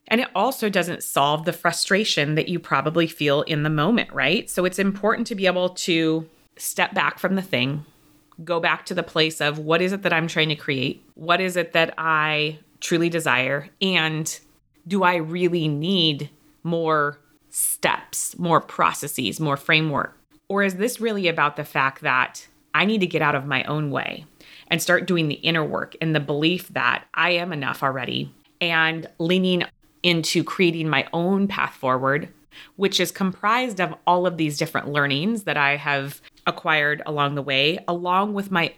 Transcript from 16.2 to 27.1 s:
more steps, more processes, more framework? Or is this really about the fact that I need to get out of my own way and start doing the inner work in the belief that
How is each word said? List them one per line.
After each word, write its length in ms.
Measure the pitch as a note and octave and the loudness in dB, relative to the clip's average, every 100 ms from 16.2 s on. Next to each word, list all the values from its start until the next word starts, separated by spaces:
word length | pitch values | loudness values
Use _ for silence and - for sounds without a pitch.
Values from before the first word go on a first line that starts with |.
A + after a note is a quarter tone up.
| D3 _ _ _ | -6 _ _ _
more 560 | E3 E3+ D#3+ D#3 D3 C#3+ _ _ _ | -4 -2 2 2 0 -4 _ _ _
steps, 880 | - - - D#3+ - - - - - | -4 -4 0 0 -2 -4 -8 -8 -4
more 240 | F3 D#3 | 2 2
processes, 800 | - - E3 - C#3+ - D#3 - | 0 0 0 0 -6 -4 -4 -2
more 180 | D3+ C#3 | -2 -2
framework? 580 | - D#3 D#3 C#3 - - _ _ - | 2 2 2 -2 -4 -8 _ _ -4
Or 120 | G3 | 0
is 140 | G3 F#3 | 0 0
this 260 | A#3 - | -4 -2
really 260 | A3+ G#3 E3+ | -4 0 0
about 260 | D#3+ D3 D3 | 2 0 0
the 80 | |
fact 380 | D3 D3 C3+ - | -6 0 0 0
that 440 | D3 C3 - - - _ _ D3+ | 0 2 0 -6 -20 _ _ 0
I 100 | F#3+ | 2
need 140 | A3 | 2
to 80 | F3 | 0
get 140 | D#3 | 2
out 120 | D3 | 2
of 120 | C#3+ C#3+ | 0 0
my 180 | C3 | -2
own 260 | - D3+ D3 | -2 -2 -2
way 360 | C3 - - D3+ _ - - - | -4 -6 -10 -16 _ -20 -14 -4
and 140 | E3 | -2
start 260 | - F3+ F3+ | 2 2 2
doing 220 | F3 D3+ | 0 0
the 60 | C3 | -2
inner 280 | E3 E3 | 0 0
work 320 | D3 - - - | -2 -4 -6 -4
in 160 | D#3+ | 0
the 80 | D3+ | 0
belief 480 | C#3+ D3 D#3+ F3+ - | 0 0 0 0 -4
that 320 | C3 B2 - - | -2 0 -2 -4